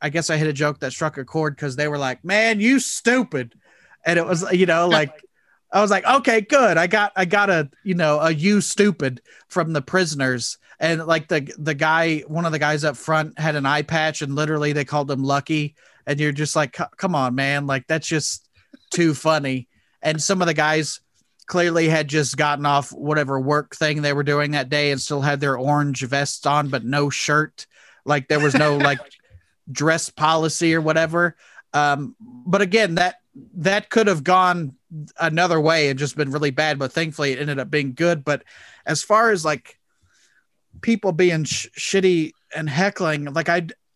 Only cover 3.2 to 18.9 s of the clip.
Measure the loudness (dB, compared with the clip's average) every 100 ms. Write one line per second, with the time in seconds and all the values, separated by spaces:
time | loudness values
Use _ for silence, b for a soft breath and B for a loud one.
3.2 | 0 -4 -6 -12 b b b b 0 0
4.2 | 2 0 2 2 4 4 4 2 2 -4
5.2 | -20 _ _ _ _ 2 4 4 4 4
6.2 | 4 2 4 4 6 4 2 2 0 0
7.2 | 0 2 4 2 0 -6 -4 0 2 2
8.2 | 2 2 2 2 2 2 2 2 -4 -4
9.2 | b b b -4 -2 -4 -2 0 0 0
10.2 | -2 -2 -6 -10 b b -2 -2 0 -2
11.2 | 0 -2 -2 -6 -4 0 2 2 2 -2
12.2 | -4 -4 -4 0 0 0 -2 -4 -2 0
13.2 | 0 -2 -2 0 0 0 0 -2 -2 -2
14.2 | -4 -2 -2 -2 -2 -2 -2 -2 -2 -2
15.2 | 0 -2 0 -2 -4 b b b -6 -2
16.2 | -2 -2 -2 0 -2 -4 -8 -4 -2 0
17.2 | 0 0 -2 -2 -2 -4 -2 -4 -2 -2
18.2 | -2 -8 _ B B -20 _